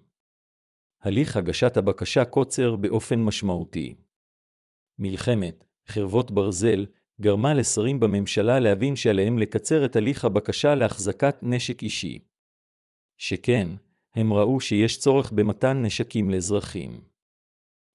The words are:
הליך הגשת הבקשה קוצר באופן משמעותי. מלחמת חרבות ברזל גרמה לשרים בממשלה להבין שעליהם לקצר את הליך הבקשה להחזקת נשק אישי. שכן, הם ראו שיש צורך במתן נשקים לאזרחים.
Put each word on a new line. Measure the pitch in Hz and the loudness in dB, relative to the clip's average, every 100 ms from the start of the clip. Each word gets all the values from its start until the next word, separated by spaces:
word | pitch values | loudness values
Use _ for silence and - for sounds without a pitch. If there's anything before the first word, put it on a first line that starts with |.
| _ _ _ _ _ _ _ _ _ _ | _ _ _ _ _ _ _ _ _ _
הליך | 101 101 151 104 | -2 0 0 -2
הגשת | 90 - 123 110 | -2 0 0 2
הבקשה | 98 - 90 143 | 0 -2 -2 0
קוצר | 120 - 127 - 123 110 | 2 0 0 0 0 0
באופן | 98 110 - 117 | -2 -2 0 0
משמעותי. | 107 104 101 87 85 - 65 - _ _ _ _ _ _ _ _ _ - | 0 -2 -2 -4 -4 -8 -8 -10 _ _ _ _ _ _ _ _ _ -10
מלחמת | 98 95 - 113 85 - _ _ - | -8 -4 0 0 -2 -8 _ _ -8
חרבות | 107 98 110 123 | -4 0 0 0
ברזל | 101 98 90 113 95 104 - _ - | 0 0 0 2 2 -2 -10 _ -2
גרמה | 104 101 135 | 0 2 2
לשרים | 147 113 - 117 139 | 2 0 0 0 2
בממשלה | 110 101 98 - 104 131 | 2 2 0 0 2 2
להבין | 113 98 135 135 | 2 2 0 0
שעליהם | 117 98 101 120 | 2 2 2 0
לקצר | 107 110 - 156 | 0 -2 0 2
את | 135 117 | 2 2
הליך | 107 - | 0 0
הבקשה | 120 101 107 - 147 | 0 0 -2 0 2
להחזקת | 147 110 - 98 - 139 - | 2 0 -2 -6 0 0 0
נשק | 120 123 123 120 | -2 -2 -4 -6
אישי. | 107 - 82 55 - _ _ _ _ _ _ _ _ _ | -8 -8 -8 -10 -16 _ _ _ _ _ _ _ _ _
שכן, | - 98 - 120 87 95 - _ _ | -8 -4 0 0 0 -8 -16 _ _
הם | 117 110 | -2 2
ראו | 104 107 135 | 4 4 2
שיש | - 104 113 - | 0 2 2 2
צורך | 143 135 131 | 2 2 2
במתן | 104 104 - 131 139 | 0 0 0 0 0
נשקים | 113 - 110 117 98 | -2 -4 -4 -2 0
לאזרחים. | 92 87 101 - 95 65 58 - _ _ _ _ _ _ _ _ | -2 0 -2 -2 -10 -12 -14 -20 _ _ _ _ _ _ _ _